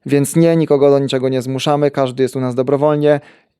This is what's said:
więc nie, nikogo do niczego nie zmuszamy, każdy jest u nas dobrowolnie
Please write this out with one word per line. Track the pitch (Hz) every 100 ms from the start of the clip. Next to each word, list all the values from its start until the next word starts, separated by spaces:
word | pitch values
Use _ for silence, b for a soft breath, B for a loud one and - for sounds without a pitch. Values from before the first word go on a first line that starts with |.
| -
więc | 143 139 165
nie, | 165 165
nikogo | 151 147 143
do | 139
niczego | 139 131 131
nie | 131
zmuszamy, | 123 131 151 147 147
każdy | 139 131 127
jest | 127 135
u |
nas | 127
dobrowolnie | 123 127 143 151 151 147 147 b b b _